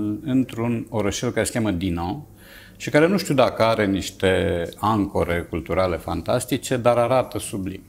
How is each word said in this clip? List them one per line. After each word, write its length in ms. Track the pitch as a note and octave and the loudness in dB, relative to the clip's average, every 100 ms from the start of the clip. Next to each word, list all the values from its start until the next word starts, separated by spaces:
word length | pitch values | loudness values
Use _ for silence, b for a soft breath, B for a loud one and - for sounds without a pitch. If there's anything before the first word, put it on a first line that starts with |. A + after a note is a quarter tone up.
| G#2 G#2+ | -4 -4
într-un 640 | - C3 A#2+ A2 A#2 A#2 A#2 | -2 0 0 -2 -2 -4 -4
orășel 400 | A2 G2+ F#2+ B2 | -2 -2 -2 -2
care 160 | A2+ G2+ | -2 -2
se 60 | |
cheamă 180 | B2 A2 | 0 0
Dinan 500 | F2 F#2 E2+ E2+ C#3+ - B B B B B | 0 -2 -2 -4 -6 -10 B B B B B
și 140 | - | 0
care 180 | D3 E3 | 4 4
nu 80 | G3 | 2
știu 160 | - | 0
dacă 280 | C#3 A2+ - | 2 2 4
are 240 | A2+ A2 G2+ | 2 4 2
niște 760 | F#2+ F2 - F#2+ F#2 F2+ F2 E2+ - | 0 -4 0 2 2 2 0 -4 -2
ancore 720 | G#2 A2 G2 F#2+ D#2+ E2+ E2 | 2 2 2 0 0 -2 -4
culturale 460 | E2+ D2+ F2 F#2 E2 | -6 -2 0 0 0
fantastice, 800 | E2 E2+ E2 B2 - C3 - B2+ | -4 -6 -2 -2 -2 -4 -2 0
dar 200 | A#2 A#2+ | 2 4
arată 420 | A#2 C3 B2 G#2 | 4 2 0 -4
sublim. 440 | - G2+ F#2+ F#2 | -8 -6 -6 -8